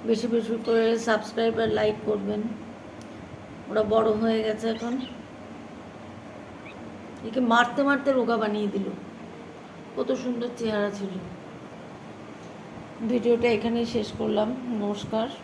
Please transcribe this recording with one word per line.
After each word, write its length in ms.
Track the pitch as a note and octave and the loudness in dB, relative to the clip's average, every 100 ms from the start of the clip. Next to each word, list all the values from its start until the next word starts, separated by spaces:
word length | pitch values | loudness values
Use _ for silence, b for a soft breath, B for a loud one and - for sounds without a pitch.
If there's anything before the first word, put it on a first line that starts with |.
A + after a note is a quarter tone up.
| A3 | 4
বেশি 200 | A3 A#3+ | 2 4
বেশি 200 | A#3 A3 A3+ - | 2 2 -2 4
করে 180 | A3+ A3+ A3+ A3+ | 4 6 4 4
সাবস্ক্রাইব 460 | G#3+ - - A3+ A3 | 2 2 2 2 4
আর 60 | A3+ G#3+ | 2 4
লাইক 180 | G#3+ G#3+ - | 4 2 0
করবেন। 320 | G#3 G3 G#3 A3+ - - - - - - - - - - - - | 0 0 0 -2 -6 -10 -14 -14 -14 -14 -14 -14 -14 -14 -14 -2
ওরা 140 | G#3+ G#3+ | 0 4
বড় 160 | A3 A3 G#3+ | 6 6 4
হয়ে 180 | A3+ A3 | 4 4
গেছে 200 | A3 G#3 A3+ | 2 0 0
এখন, 200 | A3+ A#3 C4+ - - - - - - - - - - - - - - - - - - - - - - A3 | -2 -2 -2 -4 -10 -14 -14 -14 -14 -14 -14 -14 -14 -14 -14 -14 -14 -14 -14 -14 -14 -14 -14 -14 -10 -2
একে 140 | A#3+ A#3+ | 2 6
মারতে 280 | A#3 A#3+ C#4 C#4 | 6 6 4 4
মারতে 220 | C#4 C#4 C4 | 4 4 4
রোগা 180 | A3+ A3+ | 4 4
বানিয়ে 260 | G#3+ G#3+ G3+ | 2 2 0
দিল, 120 | G3+ F#3+ - - - - - - - - - - | 0 -2 -4 -10 -14 -14 -14 -14 -16 -16 -16 -8
কত 140 | - B3+ C4 | -4 0 0
সুন্দর 260 | B3 A#3 A#3+ - | 0 -2 -4 -2
চেহারা 300 | A3+ G#3 G3+ G3+ | 0 2 0 -2
ছিল। 140 | F#3+ F3+ F3 - - - - - - - - - - - - - - - - - A3+ | -6 -6 -8 -12 -14 -14 -14 -14 -14 -14 -14 -14 -14 -14 -14 -14 -14 -14 -14 -4 2
ভিডিওটা 380 | A#3+ A#3 A#3 A#3+ A3 | 4 6 6 6 4
এখানেই 300 | A#3 A#3 A#3 | 2 2 2
শেষ 120 | A#3 G#3 - | 0 -2 -2
করলাম, 300 | A3 G#3 G#3+ B3+ B3 A3 | 2 2 2 0 -2 -2
নমস্কার। 440 | G3+ G3+ - A3 A#3 - | 0 -2 -2 -2 -2 -6